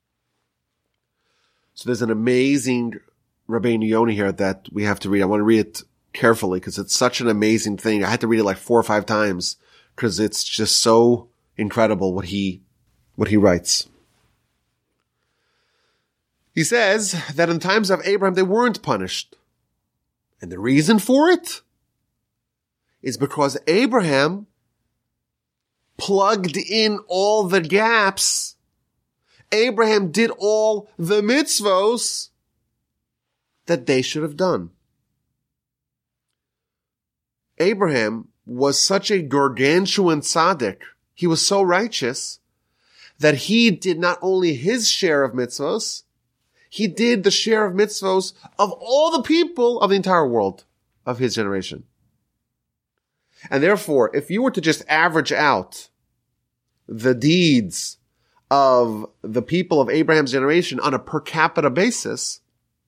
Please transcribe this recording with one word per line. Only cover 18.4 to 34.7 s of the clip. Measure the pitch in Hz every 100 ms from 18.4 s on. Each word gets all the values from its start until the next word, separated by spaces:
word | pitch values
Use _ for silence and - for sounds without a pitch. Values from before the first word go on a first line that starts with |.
weren't | 185 214 247 185
punished. | - 107 95 - - _ _ _ _ _ _ _ _ _ _ _
And | 87
the | 92
reason | 113 139 156 220
for | - 269 330
it | 359 - - - _ _ _ _ _ _ _ _ _ _ _ _ _
is | 131 117
because | 139 - 139 131 -
Abraham | 180 262 240 170 135 151 196 208 _ _ _ _ _ _ _ _ _ _ _ _ _ _ -
plugged | - 196 196 220 180 143
in | - 220 214 202 -
all | 180 202 214 185
the | 185
gaps. | 156 190 220 226 196 190 - - - - _ _ _ _ _ _ _ _ _
Abraham | 214 247 208 220 214 185
did | 175 233 -
all | 202 214 214 214 202 -
the | 170 208
mitzvos | 208 269 294 - 202 185 208 240 - - - _ _ _ _ _ _ _ _ _ _ _ _ _ -
that | 165 127
they | 131
should | 127 151
have | 156 147
done. | 185 123 85